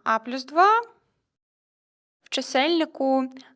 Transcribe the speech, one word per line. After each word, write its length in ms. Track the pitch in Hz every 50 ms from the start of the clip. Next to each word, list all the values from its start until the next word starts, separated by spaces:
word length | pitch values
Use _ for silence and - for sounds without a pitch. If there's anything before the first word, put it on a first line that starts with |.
| -
а 140 | - 220 220
плюс 260 | 220 240 247 269 254
два, 360 | 269 294 330 370 415 440 466 466 - _ _ _ _ _ _ _ _ _ _ _ _ _ _ _ _ _ _ _ _ _ _ _ _ _ _
в 60 | _ -
чисельнику, 1000 | - 269 254 - - 254 269 320 349 330 311 320 - - 269 269 269 269 262 262 262 262 - - _